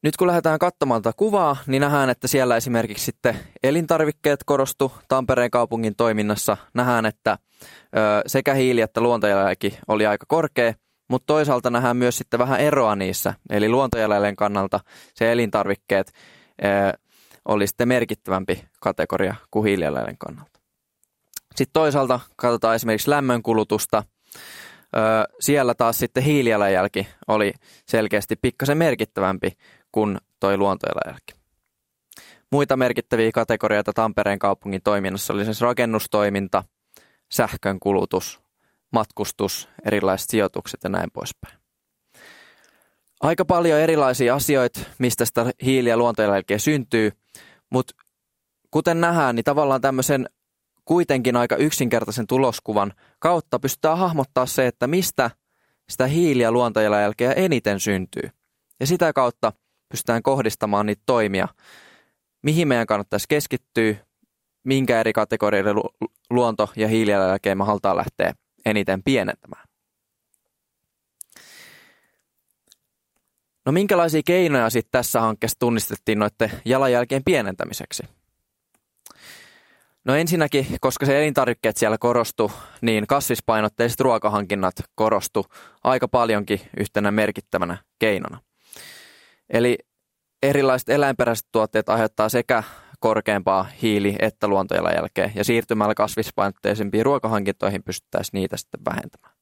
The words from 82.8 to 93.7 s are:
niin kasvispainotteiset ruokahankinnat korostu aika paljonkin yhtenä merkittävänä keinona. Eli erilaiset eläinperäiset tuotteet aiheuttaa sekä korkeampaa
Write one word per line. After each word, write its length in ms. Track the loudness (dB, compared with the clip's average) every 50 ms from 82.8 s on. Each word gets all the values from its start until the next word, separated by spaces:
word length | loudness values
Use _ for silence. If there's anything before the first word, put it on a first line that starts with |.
niin 260 | -2 0 0 0 0
kasvispainotteiset 920 | 0 0 0 0 -2 -4 -4 0 0 0 2 2 0 _ _ 0 0 0 0
ruokahankinnat 760 | 0 2 2 2 0 0 0 0 -2 -2 -4 -2 -2 -2 -4 -4 -16 -16 _
korostu 520 | 0 0 2 2 0 -2 -2 _ -4 -6 _ _ -20 -20 -20 _ _ _
aika 240 | 0 0 0 0 0
paljonkin 520 | 0 0 2 2 2 0 0 -2 -4 -4 -4 -10 -6
yhtenä 340 | -6 -6 -4 _ -2 0 0
merkittävänä 680 | 0 2 0 0 -2 -6 -10 _ -4 -4 -2 -2 -6 -10 _ _ _ _
keinona. 420 | 0 0 0 -2 -4 -8 -12 -14 _ _ _ _ _ _ -20 -20 -20 -20 -20 -20 -20 -20 -20 -20 _ _ _ _ _ _
Eli 280 | -2 0 2 2 0 -2 -4 _ _ _ _ _ _ _ _ _ _ _ -2
erilaiset 460 | 0 2 2 2 2 2 0 0 0
eläinperäiset 580 | 0 2 2 0 0 0 0 0 0 -4 -6 _ 0
tuotteet 360 | 0 0 2 0 -2 0 0
aiheuttaa 400 | 0 0 0 -2 _ 0 -2 0
sekä 340 | 2 -2 0 2 0 0 0 -4 -16 -20 -20 -20 -20 -2
korkeampaa 680 | 0 0 0 2 0 0 -2 0 2 2 2 2 0 -2